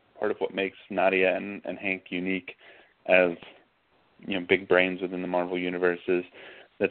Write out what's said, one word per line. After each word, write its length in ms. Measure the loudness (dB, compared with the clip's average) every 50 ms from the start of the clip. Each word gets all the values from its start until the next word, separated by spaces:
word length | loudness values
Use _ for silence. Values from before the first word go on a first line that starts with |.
| _ _ _ -4
part 120 | -4 -4
of 60 | -2 -2
what 160 | -4 -4 -2
makes 220 | -2 -4 -4 -4 -8 -12 -6
Nadia 460 | -2 2 2 4 4 4 4 2 2
and, 260 | 0 -4 -8 -10 -10 -10
and 120 | -10 -10 -8
Hank 280 | -6 -6 -6 -6 -6 -8
unique 460 | -6 -4 -2 -2 -4 -4 -6 -10 -16 -18 -20 -20 -20 -20 -20 _ _ _ _
as, 260 | 4 4 6 6 4 0 -4 -10 -18 -20 -20 _ _ _ _ _ _ _ _ _ _ _ _ -10
you 140 | -6 -6 -6
know, 60 | 0 2
big 180 | 0 0 2 4
brains 340 | 4 4 4 2 0 -4
within 200 | -6 -6 -6 -6
the 60 | -4 -2
Marvel 300 | -2 -2 -2 -2 -2 -4
Universe 400 | -2 -4 -2 0 0 0 0 0 -2 0
is 160 | 0 0 0 -4 -12 -20 -20 -20 -20 -20 -20 -20 _ _
that 100 | -4 2